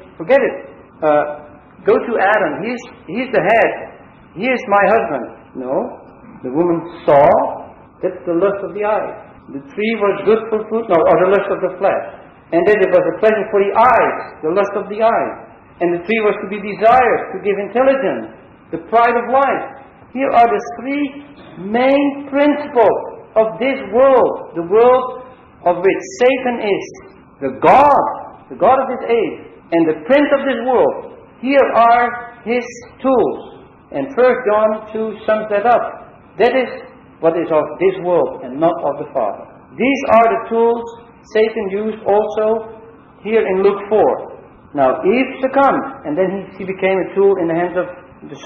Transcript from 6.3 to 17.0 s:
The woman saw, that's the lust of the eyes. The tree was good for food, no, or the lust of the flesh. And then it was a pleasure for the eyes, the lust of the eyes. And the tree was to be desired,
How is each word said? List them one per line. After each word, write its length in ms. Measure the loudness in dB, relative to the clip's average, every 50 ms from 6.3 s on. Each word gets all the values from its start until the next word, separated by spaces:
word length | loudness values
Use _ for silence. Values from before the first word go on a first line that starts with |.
| -20 -14
The 80 | -12 -6
woman 320 | -2 -2 0 0 0 -2 -4 -10 -16 -6 0
saw, 640 | 4 6 6 6 6 4 2 0 -2 -6 -10 -14 -18 -20 -20 -20 -20 _ -6
that's 160 | -6 -6 -6 -6 -6
the 80 | -4 -2
lust 320 | 0 0 0 0 -2 -8
of 80 | -10 -8
the 80 | -6
eyes. 320 | -4 -2 -2 -2 -4 -6 -12 -16 -20 -20 -20 -20 -20 -16 -14
The 80 | -14
tree 340 | -14 -12 -8 -4 -4 -2 -2 0
was 240 | 0 0 0 0 2
good 160 | 2 2 2 0 -4
for 160 | -6 -6 -4 -4 -4
food, 160 | -4 0 2
no, 80 | 2
or 180 | 4 4 4 4 4
the 80 | 4 4 2
lust 120 | 0 0 -2 -4
of 80 | -4
the 160 | -4 -6 -4
flesh. 280 | -2 -2 0 0 -2 -6 -8 -14 -18 -20 -20 -20 -20 _ _
And 160 | -2 0 4
then 160 | 4 4 4
it 80 | 4 4
was 160 | 4 2 2 2 -2
a 60 | 2
pleasure 240 | 2 2 2 2 -2 -2 0
for 80 | 0
the 80 | 0 2 4
eyes, 400 | 4 4 4 4 4 2 0 -2 -4 -10 -12 -14 -6
the 80 | -6 -2
lust 240 | 0 0 -2 -2 -4
of 160 | -6 -6 -6
the 160 | -4 0 0
eyes. 300 | 2 2 0 -2 -4 -8 -12 -16 -20 -20 -20 -20 -20 -8 -4
And 120 | -2 -2 -2
the 80 | -2
tree 200 | -2 -2 -2 0 0
was 80 | 0 -2 -2
to 80 | -6 -10
be 80 | -10
desired, 640 | -10 -8 -10 -6 2 4 4 6 6